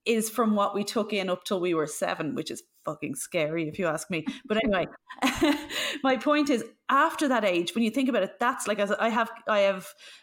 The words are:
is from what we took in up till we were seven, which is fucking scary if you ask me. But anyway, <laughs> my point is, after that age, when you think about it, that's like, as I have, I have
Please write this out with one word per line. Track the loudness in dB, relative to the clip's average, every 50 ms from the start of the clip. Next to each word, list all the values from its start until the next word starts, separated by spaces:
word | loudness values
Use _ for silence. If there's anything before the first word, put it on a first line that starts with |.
| 0
is | 0 2 2 2 0
from | 0 0 2 2 4
what | 4 2 2 2
we | -2 -2
took | -2 0 -2 -2 0 0
in | -2 0 0
up | -2 -4 -2
till | -2 -2 0
we | 0 0 0
were | 0 0
seven, | -2 -2 -4 -2 -2 -2 -2 -2 -4 -4
which | -4 -6 -6
is | -8 -12 -14 _ _ _ -10
fucking | -8 -8 -6 -6 -8 -8
scary | -8 -8 -4 -2 -2 -2 0 -2 -2 -4 -4
if | -4 -2
you | -2
ask | -2 -2 -4 -4 -6
me. | -6 -6 -4 -6 -8 -8 -6
But | -4 -2 0 0
anyway, | 2 2 0 0 -2 -6 -16 _ -16 -8 -2 -2
<laughs> | 0 0 2 2 2 2 0 -2 -8 -6 -6 -4 -4 -4 -2 0
my | 2 2
point | 2 2 2 2 4 4 2
is, | 2 0 0 -4 -12 _ _ 2
after | 4 4 4 4 2 0 0 2
that | 2 2 2
age, | 2 2 2 0 0 0
when | 0 0
you | 2
think | 2 2 2 2
about | 2 2 0
it, | 0 -2 -2
that's | 0 0 0 0 -2 -2
like, | 0 0
as | 0 0 0
I | 0 0 0
have, | 2 2 0 -2 -4 -10 -4 0
I | 2 4
have | 4 4 2 0 -4 -14 -18 _ -20 -20 -20 -20